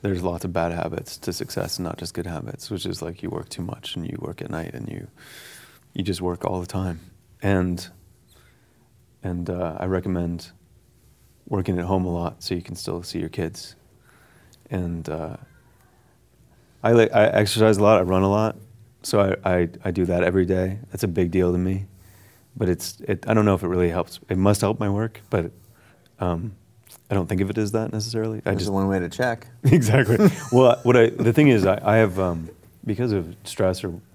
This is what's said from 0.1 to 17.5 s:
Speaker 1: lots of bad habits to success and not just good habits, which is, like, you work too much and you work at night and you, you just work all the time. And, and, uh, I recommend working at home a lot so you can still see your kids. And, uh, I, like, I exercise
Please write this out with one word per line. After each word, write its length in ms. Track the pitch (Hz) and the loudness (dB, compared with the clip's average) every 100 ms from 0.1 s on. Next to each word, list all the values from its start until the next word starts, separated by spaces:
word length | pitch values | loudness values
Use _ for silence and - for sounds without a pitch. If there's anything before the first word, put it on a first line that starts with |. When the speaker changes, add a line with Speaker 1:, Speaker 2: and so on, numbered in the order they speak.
| 92 | -2
Speaker 1:
lots 220 | 87 87 | -2 -4
of 80 | 98 | -4
bad 200 | 85 85 | -2 -2
habits 440 | 85 82 78 - - | -2 -6 -6 -10 -12
to 140 | - | -8
success 460 | - - - - - | -8 -8 -8 -6 -6
and 60 | |
not 140 | 87 - | -8 -8
just 160 | 82 | -10
good 120 | - 87 | -10 -8
habits, 440 | 82 - - - | -8 -10 -14 -10
which 160 | 101 90 | -8 -8
is, 160 | - | -8
like, 200 | 80 85 | -10 -10
you 60 | 87 | -10
work 180 | 85 82 | -10 -10
too 140 | - | -10
much 320 | 87 - - 87 | -10 -10 -12 -10
and 100 | 82 | -8
you 100 | - | -8
work 200 | 80 - | -10 -10
at 100 | - | -10
night 240 | 80 80 | -8 -8
and 140 | 60 - | -10 -10
you, 200 | - - _ - - - - - _ _ | -12 -14 _ -20 -20 -20 -20 -20 _ _
you 80 | - | -8
just 180 | 95 90 | -4 -2
work 240 | 90 87 | -4 -2
all 160 | 90 92 | -4 -4
the 60 | 90 | -6
time. 340 | 98 95 85 - _ _ _ | -4 -4 -6 -12 _ _ _
And, 440 | 98 98 90 87 - - _ _ _ _ _ _ _ _ _ _ _ _ | 0 2 0 -4 -10 -20 _ _ _ _ _ _ _ _ _ _ _ _
and, 280 | 92 87 87 | -8 -6 -4
uh, 260 | 90 82 82 | -4 -4 -4
I 80 | 92 | -2
recommend 640 | 92 92 87 85 85 - - _ _ _ _ _ _ _ _ - | -2 -2 -2 -2 -6 -10 -20 _ _ _ _ _ _ _ _ -6
working 300 | 101 92 90 | -4 -2 -2
at 60 | |
home 200 | 87 95 | 0 0
a 60 | 92 | 0
lot 300 | 87 85 - | -2 -4 -8
so 120 | - | -8
you 80 | 90 | -8
can 120 | 87 | -8
still 280 | - - 85 | -12 -8 -8
see 160 | 87 85 | -8 -8
your 100 | 82 | -8
kids. 480 | - 80 - - - _ _ _ _ _ _ _ _ - | -6 -6 -8 -18 -20 _ _ _ _ _ _ _ _ -8
And, 380 | 92 87 85 78 | -6 -4 -6 -6
uh, 280 | 78 80 - - _ _ _ _ _ _ _ _ _ _ _ _ _ | -6 -8 -10 -18 _ _ _ _ _ _ _ _ _ _ _ _ _
I, 100 | 110 | 4
like, 200 | 120 110 | 6 6
I 120 | - 107 | 6 4
exercise 500 | 95 104 | 4 2